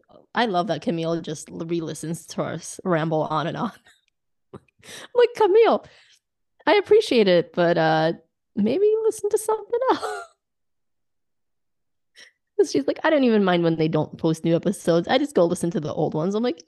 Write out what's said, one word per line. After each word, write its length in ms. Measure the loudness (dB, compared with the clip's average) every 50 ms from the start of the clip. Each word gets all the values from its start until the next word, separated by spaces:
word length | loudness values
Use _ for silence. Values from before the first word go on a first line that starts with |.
| _ _ _ -20 _ _ -2
I 120 | -2 -2
love 200 | 0 0 -2 0 -2
that 140 | -4 -4
Camille 380 | -4 -4 -4 -2 -2 -2 -4 -4
just 280 | -6 -8 -10 -12 -12 -16
l-, 80 | -12 -12
re-listens 680 | -8 -6 -6 -6 -6 -8 -10 -10 -8 -8 -10 -10 -12 -12
to 140 | -8 -8
us 380 | -6 -6 -6 -10 -12 -14 -14 -8 -2
ramble 380 | -2 0 0 0 -2 -2 -2
on 240 | -2 -2 -4 -4 -4
and 100 | -4 -6
on. 160 | -6 -8 -8 -8 -14 _ _ _ _ _ _
<laughs> 420 | _ _ _ _ _ _ _ _ -20
I'm 60 | -20 _ _ _ _ -20 -20 -20 -20 -14 -2 2
like, 160 | 2 2 4 4
"Camille, 480 | 2 2 4 6 6 6 6 4 0 -2 -10 _ _ _ _ _ _ _ _ _ _ _ _ _ _ 2
I 80 | 2 2
appreciate 520 | 4 4 4 4 4 4 4 2 4 4 6
it, 240 | 4 4 2 0
but, 260 | -2 0 2 2 2 2
uh, 340 | 2 2 2 2 2 0 -2 -4 _ _ _ _ _ _ -4
maybe 300 | -2 -2 0 0 2 2 2 2 2 0
listen 260 | -2 -2 -2 -4 -2
to 80 | -2 -2
something 420 | -2 -2 -4 -4 -4 -6 -4 -2 0
<laughs> 60 | 0
else." 320 | -2 -2 -4 -8 -10 -10 -14 -18 _ _ _ _ _ _ _ _ _ _ _ _ _ _ _ _ _ _ _ _ _ _ _ _ _ _ _ _ _ _ _ _ _ _ _ _ _ -20 -20 -20 _ _ _ _ -2 -2
'Cause 120 | -2 0
she's 160 | 0 -4 -2
like, 140 | -4 -6 -2
"I 80 | 0 2
don't 140 | 2 4 4
even 200 | 4 4 4 4
mind 200 | 2 2 2 2
when 120 | 0 0
they 120 | 0 0 0
don't 280 | 0 -2 -2 -4 -6 -4
post 260 | -2 -2 -2 0 0
new 100 | 0 0
episodes. 540 | 0 0 -2 -4 -4 -2 0 0 0 0 0
I 100 | 0 0
just 160 | 0 0 2
go 120 | 2 2
listen 240 | 2 0 -2 -4 -4
to 80 | -4 -4
the 120 | -6 -6
old 220 | -4 -4 -4 -2 -2
ones." 200 | -4 -4 -2 -4
I'm 80 | -2
like, 200 | -4 -4 -6 -6 -2